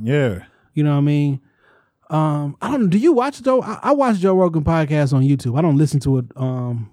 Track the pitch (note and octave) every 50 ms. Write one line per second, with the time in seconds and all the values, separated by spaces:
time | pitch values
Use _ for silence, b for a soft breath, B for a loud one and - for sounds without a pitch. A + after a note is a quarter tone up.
0 | G#2+ A2+ C3+ D3 C#3 A#2+ G2 F2 - b b b b b b D#3 D3 D3 D3 C#3+
1 | C#3+ D3 D3 D3 D3 C#3+ C#3 C3+ b b b b b b b b b b b _
2 | _ _ D#3 D#3 D#3 D#3 D3 D3 D3 C#3+ C#3+ - - A3 C#4 C#4 A3+ F#3+ D#3+ G#3
3 | A#3 E4+ E4 A#3+ A#3+ C#4+ C#4 - A#3+ C4+ B3+ B3+ G#3 G#3 A3 - - B3 C#4+ C#4+
4 | C4+ B3 A3 F#3+ E3+ F#3+ F#3+ F#3 F#3 F3 D#3+ E3 C#3+ E3 E3 E3 D#3 C#3 D#3 D3+
5 | D3 C3 C#3 C3+ C3 C#3 C#3+ C3 - B2+ A2+ C#3 D#3+ E3+ C#3+ C#3 D#3 C#3+ - C#3+
6 | - C#3+ C3+ C3 B2 A#2 - - C3 C3 B2+ B2+ B2 B2 A#2+ A#2 A2+ G#2